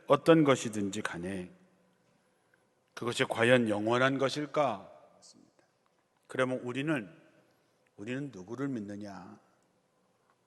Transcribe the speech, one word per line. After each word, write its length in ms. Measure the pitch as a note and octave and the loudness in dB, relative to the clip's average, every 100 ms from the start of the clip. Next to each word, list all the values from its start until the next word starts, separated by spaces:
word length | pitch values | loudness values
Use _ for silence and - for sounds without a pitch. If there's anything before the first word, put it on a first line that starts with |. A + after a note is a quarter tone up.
| - | 2
어떤 380 | C#3 - E3 | 4 6 6
것이든지 580 | C#3+ B2+ A#2+ G#2+ G2+ G#2 | 6 4 0 -4 -4 -4
간에 480 | - E2+ F2+ G2 F2+ - _ _ _ _ _ _ _ _ _ _ _ _ _ | -6 -6 -6 -6 -10 -16 _ _ _ _ _ _ _ _ _ _ _ _ _
그것이 300 | - A#2+ A#2 C3 | -8 -4 -2 -2
과연 400 | - A#2 B2+ A2 | 2 6 6 4
영원한 480 | G#2 A2 A#2+ C3+ C3+ | 0 0 2 2 2
것일까? 760 | C3+ D3+ D3 D3+ C3+ A2 - - - _ - - _ _ _ _ _ _ _ _ - | -2 -2 -4 0 0 -2 -10 -20 -20 _ -20 -20 _ _ _ _ _ _ _ _ -8
그러면 340 | B2+ B2+ B2+ | -4 -2 -4
우리는, 540 | B2 B2 D3+ C#3+ F2+ - - _ _ _ _ _ _ - | -6 -6 -4 -4 -8 -18 -20 _ _ _ _ _ _ -16
우리는 320 | G#2+ C3 C#3+ | -10 -10 -10
누구를 360 | G2 F#2 A#2+ C#3 | -14 -14 -8 -6
믿느냐? 680 | B2 G2+ G2+ G2+ F#2+ - G#2+ _ _ _ _ _ _ _ _ _ _ | -6 -10 -12 -14 -16 -20 -20 _ _ _ _ _ _ _ _ _ _